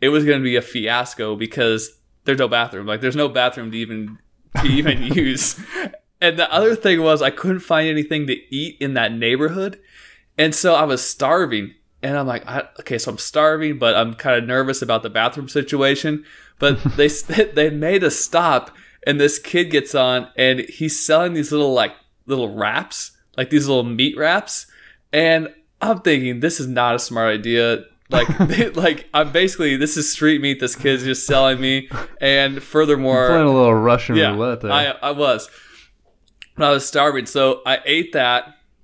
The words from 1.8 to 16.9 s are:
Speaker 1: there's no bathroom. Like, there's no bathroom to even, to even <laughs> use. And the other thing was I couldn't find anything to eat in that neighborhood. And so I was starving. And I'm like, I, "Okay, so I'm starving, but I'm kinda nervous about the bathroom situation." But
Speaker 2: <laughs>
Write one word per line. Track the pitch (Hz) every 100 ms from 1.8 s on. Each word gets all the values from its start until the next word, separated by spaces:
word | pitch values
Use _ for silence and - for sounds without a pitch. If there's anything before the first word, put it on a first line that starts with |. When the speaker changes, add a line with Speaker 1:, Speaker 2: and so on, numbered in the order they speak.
| - - _ _
Speaker 1:
there's | - 135
no | 123
bathroom. | 120 117 95 101
Like, | 107
there's | 127 147
no | 143
bathroom | 127 123 123 113
to | 113
even, | 113 110 107 107 _ _ _ -
to | 139
even | 139 147 127
<laughs> | 127
use. | 180 135 139 - - 214 370 269 - _ -
And | 175 165
the | 165
other | 165 214
thing | 220 202 170
was | 160 151
I | 139
couldn't | - 185 185
find | - 160 160
anything | 156 147 156 147
to | 123 -
eat | 135 147 -
in | 139
that | 131 110
neighborhood. | 113 117 131 156 185 196 - _ - - _ _ -
And | 156
so | 156 185
I | 160
was | 151 127
starving. | - - 139 175 160 110 98 - _ _
And | 135 143
I'm | 131
like, | 120 -
I, | 127 - -
"Okay, | - 117
so | -
I'm | 107
starving, | - 151 156 156 156 139
but | 117 104
I'm | 117
kinda | 113 135 120
nervous | 117 131 131 131
about | 120 113
the | 110
bathroom | 110 117 147 135
situation." | 151 135 143 139 135 156 151 - - - -
But | 143 131
Speaker 2:
<laughs> | 139